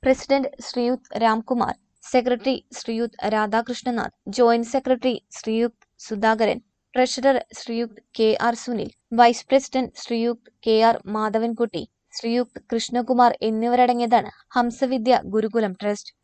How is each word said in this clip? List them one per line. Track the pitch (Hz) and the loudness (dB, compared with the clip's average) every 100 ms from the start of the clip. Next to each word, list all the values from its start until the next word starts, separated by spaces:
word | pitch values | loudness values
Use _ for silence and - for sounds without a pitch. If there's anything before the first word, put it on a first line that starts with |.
പ്രസിഡന്റ് | - 262 - 277 262 - | 2 0 2 0 0 -8
ശ്രീയുത് | - - 240 254 _ - | -10 -4 -2 -2 _ -2
രാംകുമാർ, | 226 220 226 240 220 - _ _ | 0 0 -2 -2 -2 -4 _ _
സെക്രട്ടറി | - 254 247 247 262 262 _ | -2 0 0 -2 -2 -4 _
ശ്രീയുത് | - - 226 233 - - | -16 -8 -4 -6 -4 -4
രാധാകൃഷ്ണനാഥ്, | 214 214 220 233 240 - 233 - _ - | -2 0 -2 -4 -6 -6 -6 -6 _ -12
ജോയിന്റ് | 196 233 233 233 | 2 4 4 0
സെക്രട്ടറി | 269 262 254 254 233 _ | -4 0 0 0 -4 _
ശ്രീയുത് | - - 226 240 _ _ _ | -12 -4 -2 -2 _ _ _
സുധാകരൻ, | - 208 220 220 214 - _ _ _ | -10 -2 0 2 0 -2 _ _ _
ട്രഷറർ | - 254 - 269 262 - | 0 0 2 2 2 -2
ശ്രീയുത് | - - 233 233 208 _ | -16 -8 -6 -6 -8 _
കെ | - 220 220 | 0 2 2
ആർ | 233 233 | 0 -2
സുനിൽ, | - 226 - _ _ | -6 -6 -8 _ _
വൈസ് | 233 240 240 - | 6 6 6 2
പ്രസിഡന്റ് | 269 269 262 254 - | 0 2 -4 -4 -8
ശ്രീയുത് | - 233 233 233 _ _ | -6 -2 -2 -4 _ _
കെ | - 220 | 0 4
ആർ | 226 226 - | 4 2 -4
മാധവൻകുട്ടി, | 214 214 214 233 220 233 170 - _ _ | -4 -2 -2 -2 -2 -4 -4 -12 _ _
ശ്രീയുത് | - 233 240 247 - _ | -10 -4 -2 -2 -8 _
കൃഷ്ണകുമാർ | 226 - 240 240 247 240 - | -6 -2 -4 0 4 4 4
എന്നിവരടങ്ങിയതാണ് | 220 220 233 247 247 240 233 233 - - _ | -4 -2 0 2 2 2 2 2 0 -14 _
ഹംസവിദ്യ | 240 240 226 262 262 220 247 - | -2 -2 -2 -2 -2 2 2 2
ഗുരുകുലം | 208 220 226 214 185 | -2 0 0 -2 -4
ട്രസ്റ്റ്. | 208 208 - _ | -6 -6 -10 _